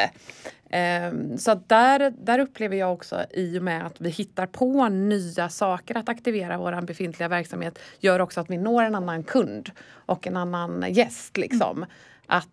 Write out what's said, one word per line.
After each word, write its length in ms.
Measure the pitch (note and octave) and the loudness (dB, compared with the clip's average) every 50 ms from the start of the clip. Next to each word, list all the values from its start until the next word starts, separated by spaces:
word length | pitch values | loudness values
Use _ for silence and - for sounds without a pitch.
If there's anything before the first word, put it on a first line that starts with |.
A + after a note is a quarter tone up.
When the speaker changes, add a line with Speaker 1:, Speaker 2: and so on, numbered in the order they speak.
| G2+ - - - - - - - - - - _ _ _ | 2 2 -2 -8 -20 -20 -20 -18 -18 -18 -18 _ _ _
Speaker 1:
Ehm, 680 | - F3 F3 F3 F3 F3 F3 F3 E3 D#3+ D#3+ D#3 - - | -2 -2 0 0 0 -2 -2 -4 -4 -6 -6 -6 -6 -2
så 140 | - A#3 | 2 2
att 180 | A3 F#3 - - | 2 2 4 6
där, 440 | A3 A3 A#3+ C4 C4+ C#4 C#4+ C#4 A#3 - F#3+ | 6 8 8 8 6 6 4 2 0 -2 -2
där 160 | G3+ A#3 B3+ | 0 2 2
upplever 380 | C#4 C4 - - A3 G#3 F#3+ G3 | 2 0 -2 -4 -4 -2 -2 0
jag 160 | F#3+ F#3 F3+ | 0 0 -2
också, 320 | F3+ - - - F2+ - - | -2 -6 -8 -6 -6 -6 -6
i 280 | - - F#3 F3 E3+ F3+ | -4 -4 -4 -4 -4 -4
och 40 | F3+ | -2
med 220 | F3 E3+ D#3+ E3+ | -2 -2 -2 -4
att 160 | E3 E3 - | -8 -10 -6
vi 80 | E3 E3+ | -6 -4
hittar 360 | D#3+ - G3+ - _ - F#3 | -4 -4 -6 -6 _ -4 -6
på 440 | F#3 - - B3+ B3+ C4 C#4 C4 A3+ | -6 -2 0 0 2 4 4 4 4
nya 600 | G3 F#3+ G3 G#3 G#3 G3+ F3+ F3 E3 - E3+ E3+ | 2 2 2 2 2 2 0 -2 -4 -4 -4 -4
saker 480 | E3+ - G#3+ F#3+ F3+ F3+ - - - A#3 | -2 0 0 0 0 0 -4 -6 -6 -4
att 120 | A3 A#3 | -4 -4
aktivera 480 | A#3 A#3 - B3 A3 G#3 F3+ F3 F3 F3 | -6 -4 -2 -2 -2 -2 -2 -4 -4 -4
vår 240 | F3+ F3 F3 F3 | -4 -4 -4 -4
befintliga 460 | F3 E3+ E3+ - F#3+ E3+ E3 - E3+ E3+ | -6 -6 -6 -6 -6 -6 -4 -4 -4 -2
verksamhet, 500 | F3 F3 E3+ E3+ - F3 E3+ E3 E3 - - - - - | -2 -2 -2 -4 -6 -8 -6 -8 -8 -10 -16 -20 -10 0
gör 200 | - G3 F#3 F#3 | 4 4 4 4
också 200 | F3+ F3 - - | 4 0 -2 -4
att 80 | E3+ - | -4 -4
vi 80 | F3+ E3+ | -4 -2
når 260 | F#3 A3 A#3 A#3+ A3+ | 0 2 2 4 4
en 120 | A3 G#3+ | 2 0
annan 280 | G3+ F3+ F3 E3+ E3 D#3+ | -2 -2 -4 -4 -6 -6
kund 460 | - - C4 G#3 - G2+ G#2+ - - - - - - | 0 2 2 2 2 -2 -8 -12 -14 -16 -20 -20 -20
och 360 | - - _ - F#3 F3+ - F#3 | -20 -12 _ -4 -4 -4 -2 -4
en 100 | F3+ F3+ | -4 -4
annan 480 | F3+ F3 F3 F3 E3+ F3 F3 F3+ F3+ F#3 F#3 | -4 -4 -4 -4 -4 -4 -4 -4 -4 0 2
gäst, 440 | G#3+ A#3+ A#3+ - - - - - G3 | 2 2 2 0 -8 -16 -8 -6 -6
liksom. 400 | - - - A#3 E3+ G2+ - - | -4 -2 0 0 0 0 0 -4
Speaker 2:
Mm. 120 | F3 - - - - - - _ _ - | -8 -10 -14 -20 -20 -20 -20 _ _ -2
Speaker 1:
Att 200 | - F3 D#3+ - | 0 0 0 -4